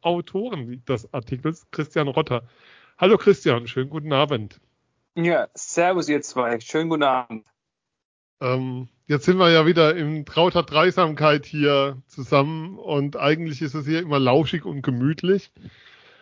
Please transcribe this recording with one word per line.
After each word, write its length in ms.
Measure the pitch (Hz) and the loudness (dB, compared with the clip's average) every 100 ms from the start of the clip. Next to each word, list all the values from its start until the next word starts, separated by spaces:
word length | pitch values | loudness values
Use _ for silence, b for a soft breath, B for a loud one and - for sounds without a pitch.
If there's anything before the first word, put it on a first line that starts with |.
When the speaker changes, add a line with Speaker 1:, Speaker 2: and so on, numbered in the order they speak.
Speaker 1:
Autoren 800 | 170 175 170 196 240 185 117 123 120 | -2 -2 -4 -6 -6 -8 -10 -12 -6
des 260 | 123 117 | -6 -4
Artikels, 540 | 139 107 127 147 165 _ | -12 -8 -6 -6 -6 _
Christian 360 | - 151 165 143 | -10 -6 -2 0
Rotter. 360 | 135 151 123 120 b b b b _ | -2 -2 -4 -6 b b b b _
Hallo 180 | 190 208 | 4 4
Christian, 480 | - 196 170 120 120 | 4 2 2 0 -2
schönen 240 | 135 135 | -6 -6
guten 240 | 156 151 | -8 -2
Abend. 480 | 135 147 131 107 - _ _ _ _ _ - | 0 2 -2 -6 -16 _ _ _ _ _ -4
Speaker 2:
Ja, 320 | 170 160 - - | 0 0 -2 -8
servus 520 | - - 175 185 147 | -6 0 0 0 0
ihr 140 | 147 | -2
zwei, 380 | - - 120 117 | -2 -4 -2 -4
schönen 300 | 117 160 165 | -4 -4 -2
guten 120 | 160 | 0
Abend. 460 | 143 127 120 110 - _ _ _ _ _ _ _ _ _ | 0 0 -4 -12 -16 _ _ _ _ _ _ _ _ _
Speaker 1:
Ähm, 480 | 131 127 131 127 123 _ _ | -4 -4 -4 -10 -12 _ _
jetzt 160 | 147 - | -2 2
sind 120 | 185 | 4
wir 120 | 175 | 6
ja 160 | 165 156 | 6 6
wieder 300 | 170 156 175 | 4 4 2
in 300 | 151 156 143 | -4 -6 -4
trauter 380 | - 180 175 | 2 2 2
Dreisamkeit 800 | - 151 180 180 170 147 151 147 147 | 0 2 2 2 0 2 2 2 0
hier 560 | 151 143 139 139 131 - | 0 2 2 0 -4 -18
zusammen 680 | - 123 143 143 160 160 190 | -16 0 2 2 -2 -10 -14
und 380 | - 147 143 143 | -4 -2 -2 -2
eigentlich 460 | 139 156 165 139 | 0 0 -4 -8
ist 120 | 156 | -8
es 120 | 151 139 | -8 -4
hier 160 | 160 | -4
immer 180 | 170 143 | -2 0
lauschig 460 | 127 135 147 170 98 | 4 2 2 -4 -6
und 160 | 139 | -6
gemütlich. 720 | 131 123 131 160 175 196 - _ B B B B B B | -4 -2 -2 -2 0 0 -2 _ B B B B B B